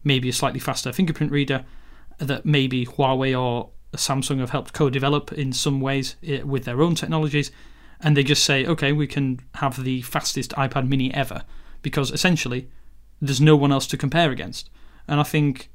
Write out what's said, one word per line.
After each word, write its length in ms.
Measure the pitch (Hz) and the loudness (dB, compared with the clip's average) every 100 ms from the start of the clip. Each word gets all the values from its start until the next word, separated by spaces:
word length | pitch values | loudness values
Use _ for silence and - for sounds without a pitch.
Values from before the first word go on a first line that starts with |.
maybe 280 | 147 135 123 | 2 2 0
a 40 | |
slightly 280 | 120 139 131 | 0 -2 -2
faster 320 | - 139 127 | -4 -4 -4
fingerprint 360 | 123 175 151 151 | 0 0 0 0
reader, 360 | 143 139 135 - - - - - - | 0 0 -2 -4 -16 -18 -18 -18 -8
that 260 | 135 139 - | -4 -2 2
maybe 400 | 147 135 127 123 | 2 2 0 -4
Huawei 520 | - 135 131 135 127 | 0 0 2 0 0
or 340 | 127 120 - - - | 0 -2 -6 -14 -14
Samsung 460 | 147 - 135 - 135 | -6 -2 -2 -2 -2
have 120 | 123 | -2
helped 200 | 139 120 | -4 -6
co-develop 640 | - 147 131 139 147 - | 0 2 2 2 0 -2
in 180 | - 135 | -6 -4
some 300 | 127 151 139 | -2 0 0
ways, 340 | 135 139 131 - | 0 -2 -2 -8
eh, 200 | 160 139 | -6 -6
with 200 | 139 135 | -2 -4
their 180 | 123 123 | -2 2
own 140 | 170 165 | 2 2
technologies, 560 | 151 160 151 147 139 - - - - - | 0 0 0 0 -2 -8 -20 -20 -20 -4
and 160 | 156 143 | 2 4
they 80 | |
just 220 | 135 147 - | 4 4 4
say, 200 | 139 131 | 2 2
"Okay, 280 | 160 139 | 2 2
we 140 | 151 139 | 0 0
can 340 | - 135 127 - - | -2 -2 -4 -10 -4
have 280 | 135 123 | -2 -2
the 180 | 131 131 | -4 -4
fastest 480 | 123 - - - 127 | -4 -4 -2 -4 -4
iPad 360 | - 135 139 131 | -2 -2 0 0
mini 260 | 139 127 | 0 0
ever," 300 | - 135 - - - - - | -2 -4 -6 -10 -12 -14 -8
because 300 | 151 - 131 | -4 -2 -2
essentially 580 | - 185 170 127 127 127 - - - - - | 0 2 2 0 -6 -8 -18 -20 -20 -20 -6
there's 200 | 139 131 | -2 6
no 160 | 151 151 | 8 8
one 160 | 143 | 6
else 140 | 135 - | 2 0
to 100 | - | -4
compare 340 | 143 165 160 | 0 2 2
against. 380 | 123 87 - - - - - - | 0 -8 -10 -14 -18 -20 -18 -2
And 140 | 147 | 0
I 40 | |
think 460 | 147 156 147 131 - | 2 2 2 0 -10